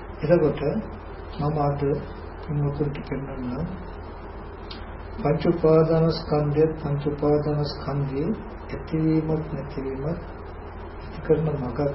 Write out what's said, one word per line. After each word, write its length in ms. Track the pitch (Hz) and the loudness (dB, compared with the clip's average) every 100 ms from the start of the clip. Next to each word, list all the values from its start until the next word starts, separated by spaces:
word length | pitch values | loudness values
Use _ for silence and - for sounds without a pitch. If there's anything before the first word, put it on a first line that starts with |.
| - - | -12 -4
එතකොට 420 | 147 175 151 - 143 220 - - - - - | 4 6 6 2 -2 -2 -4 -10 -12 -12 -10
මම 240 | - 147 151 | -4 -2 2
අද 220 | 143 143 143 170 - - - - | 0 0 0 0 -4 -12 -12 -10
පින්වතුන්ට 600 | - 147 143 - 143 - | -4 0 0 0 -2 -4
පෙන්වන්න 520 | - 131 135 135 123 120 175 - - - - - - - - - - - - - - | -6 -6 -6 -6 -6 -4 -6 -6 -10 -12 -12 -12 -12 -12 -12 -12 -12 -12 -12 -12 -10
පංච 300 | - 147 160 165 | -2 0 2 2
උපාදානස්කන්ධයත් 1300 | 170 156 160 160 165 165 160 - 151 147 143 160 | 4 8 8 8 6 4 2 2 2 4 4 4
පංච 280 | - 147 143 151 | 2 -2 0 0
උපාදානස්කන්ධයේ 1200 | 143 147 147 151 147 147 - 139 143 143 135 170 220 - - | 0 4 4 4 0 -2 -4 -4 -2 0 0 0 -2 -6 -12
ඇතිවීමත් 840 | - - - 160 160 156 156 160 - | -10 -8 -2 2 4 4 4 0 -2
නැතිවීමත් 600 | 143 139 143 135 135 147 | -6 -6 -6 -4 -4 -4
ඇති 1120 | 175 - - - - - - - - - - | -4 -6 -12 -12 -12 -12 -12 -10 -10 -10 -6
කරන 280 | - 156 156 | 2 4 4
මගක් 300 | 139 123 131 143 | 0 -2 0 0